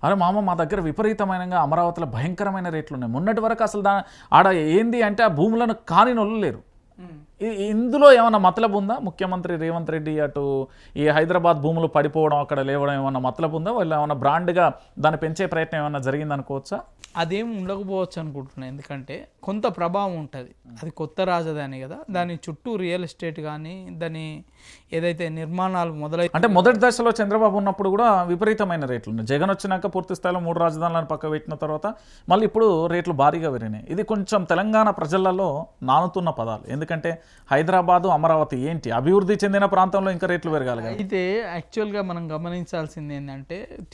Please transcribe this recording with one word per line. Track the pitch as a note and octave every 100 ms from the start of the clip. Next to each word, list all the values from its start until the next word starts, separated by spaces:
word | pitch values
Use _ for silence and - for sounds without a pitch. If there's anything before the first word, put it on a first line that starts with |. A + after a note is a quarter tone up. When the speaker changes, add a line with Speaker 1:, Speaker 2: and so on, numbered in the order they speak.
Speaker 1:
"అరే | -
మామ, | G3 F3 G3+
మా | G3+
దగ్గర | E3+ D#3+ G3
విపరీతమైనగా | E3 D3+ G#3+ A3 G3 F#3 F3+ F3+
అమరావతిలో | D3 F3 E3+ E3+ D#3+
భయంకరమైన | A2 D3 F3+ G3+ F#3+ F3+
రేట్లు | D#3+ D3+
ఉన్నాయి. | C#3 B2
మొన్నటి | A#2+ F#3 G#3
వరకు | A3 A3+
అసలు | A3 G#3
దా-, | G3 G3+ - - -
ఆడ | D3+ F#3+
ఏంది | F#3 D#3 E3+ A#3 A#3+
అంటే | G#3+ G#3
ఆ | A3+
భూములను | D3 G3 A3+ A#3+ A3 -
కానినోళ్ళు | E3 A#3 A#3+ G#3 A3
లేరు." | F#3 - - _ _ _
Speaker 2:
మ్మ్. | F3+ D3+ D3 _
Speaker 1:
ఇ-, | A3 G#3+ G3+
ఇందులో | G#3+ B3 C#4 C#4+
ఏమన్నా | B3+ A#3 G#3+
మతలబు | G3 - A3+ G3+
ఉందా? | G3+ B3
ముఖ్యమంత్రి | G#3+ - F#3+ F#3 F3 E3+
రేవంత్ | D#3+ E3 D#3+
రెడ్డి | D#3+ D3+ D3+
అటు | D3 D3 C#3+ C3+ C3 - - -
ఈ | D3
హైదరాబాద్ | D3+ E3 F3+ E3+ D#3+
భూములు | C#3+ E3 E3
పడిపోవడం, | D#3 D3 D#3 D#3 D3
అక్కడ | C#3+ C#3+
లేవడం | C3+ C#3 C#3+
ఏమన్నా | C#3 C3+ C3+
మతలబు | B2+ - D#3+ D#3+
ఉందా? | E3
వాళ్ళు | A#3+ F3
ఏమన్నా | D#3 D3
బ్రాండ్‌గా | D3 C#3+ D#3 F3 F3 E3 - - -
దాన్ని | D3 D#3
పెంచే | D#3+ D#3+ F#3
ప్రయత్నం | E3 D#3+ D#3+
ఏమన్నా | D3 C#3+
జరిగిందనుకోవచ్చా? | C3 C#3 D3+ C#3+ C3 C3+ - - - _ - -
Speaker 2:
అదేం | E3+ G3 A#3 A3
ఉండకపోవచ్చు | F#3 G3 G3 F#3+ F3+ F3
అనుకుంటున్నా. | D#3+ C#3 C3+ - C3
ఎందుకంటే | C#3 C#3 C#3+ C3 D3 - _
కొంత | - G#3 A#3
ప్రభావం | F3 E3+ F#3 G3+ E3+
ఉంటది. | D3+ C3+ B2 _ B2+
Speaker 1:
మ్మ్. | A#2
Speaker 2:
అది | D#3+
కొత్త | - D#3 -
రాజధాని | F#3 F3 D#3+ D3+ C#3 C3+
కదా, | C3 G3+ D#4
దాని | F#3 F3
చుట్టూ | E3+ - D#3 B3 A3
రియల్ | F3+ F3+
ఎస్టేట్ | F3 - E3+ D#3+
కానీ, | D3+ D3+ D#3 F#3 F#3
దాని | F3 E3 D#3+ D#3 D3+ F3+ _ - - _
ఏదైతే | E3 E3+ E3 E3+
నిర్మాణాలు | D#3+ D#3+ F3 F#3 F#3 E3+
మొదలై | D#3 D3 E3 F3
Speaker 1:
అంటే | D#3+ A3+
మొదటి | F#3 F#3 A#3
దశలో | B3 A#3+ A#3 A3+
చంద్రబాబు | G3+ G#3+ A3 G3
ఉన్నప్పుడు | G3+ F#3+ G3
కూడా | G3 A#3 G3
విపరీతమైన | F3 F3 G#3+ G#3+ G3+ E3+
రేట్లు | C#3 B2 A2+
ఉన్నాయి. | A2+ A2
జగన్ | C#3 F3+
వచ్చినాక | F#3+ G3+ F#3+ G3
పూర్తి | F#3 F3+ F3+
స్థాయిలో | F3+ F3+
మూడు | E3+ E3+
రాజధానులను | E3+ D#3 E3+ E3 D#3
పక్క | D3+ D#3
పెట్టిన | D#3 D3+
తర్వాత | D3+ D#3 D3+ G3+ - - - -
మళ్ళీ | F3+ G#3+
ఇప్పుడు | A3 A3 E3+ E3
రేట్లు | F3 F3
భారీగా | D3+ C#3+ E3 D#3+
పెరిగినాయి. | B2+ A2+ G#2+ -
ఇది | E3+
కొంచెం | G#3 A3 G3 G#3+
తెలంగాణ | F3 E3+ G#3 A3 G#3+
ప్రజలలో | G3 D#3 F#3 F#3 F#3 F#3+ C#3+ E3 _
నానుతున్న | B2+ C#3 F3+ F3+ E3+
పదాలు. | C#3+ A2+ A2 -
ఎందుకంటే | C3+ D#3+ E3 E3+ E3 _ - -
హైదరాబాదు, | C#3 D#3+ F#3 F3 F3+ E3+
అమరావతి | D3+ D#3+ D#3+ A#2+ C3
ఏంటి? | C3+ E3 -
అభివృద్ధి | A2+ C3+ G3 F#3+
చెందిన | G#3 G3+ G3
ప్రాంతంలో | G3 G3 F#3 G3 F#3+
ఇంకా | F3+ F#3
రేట్లు | F3 E3+
పెరగాలి | D#3 B2+ A#2+
కదా? | A2+
Speaker 2:
అయితే | A2+ G3 F#3+ F3+ G#3
యాక్చువల్‌గా | G#3+ E3+ D#3 - G#3 G#3
మనం | G3 F3 E3
గమనించాల్సింది | D#3 F3 F3 E3+ F3 D3+ D3 D3
ఏంటంటే | C#3+ C#3 C3+ C3+ F3 - - E3+